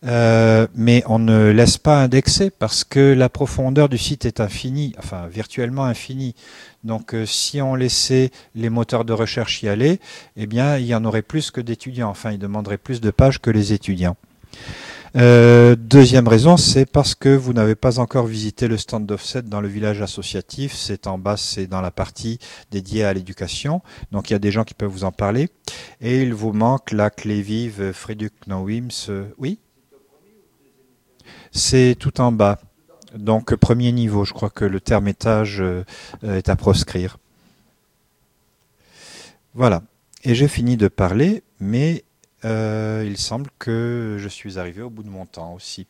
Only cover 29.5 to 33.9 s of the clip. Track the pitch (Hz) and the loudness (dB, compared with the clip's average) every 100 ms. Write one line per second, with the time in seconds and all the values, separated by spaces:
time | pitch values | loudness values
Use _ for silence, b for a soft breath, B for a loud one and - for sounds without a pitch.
29.5 | 208 _ _ _ _ _ _ 196 214 _ | -10 _ _ _ _ _ _ _ _ _
30.5 | _ 139 _ _ _ _ _ B B B | _ _ _ _ _ _ _ B B B
31.5 | - - 131 127 123 - - 123 113 101 | -6 0 4 4 2 -4 -2 -2 2 2
32.5 | 101 _ _ _ _ - 110 104 110 117 | 0 _ _ _ _ -20 -12 -2 0 0
33.5 | 113 - 117 123 | 2 2 4 0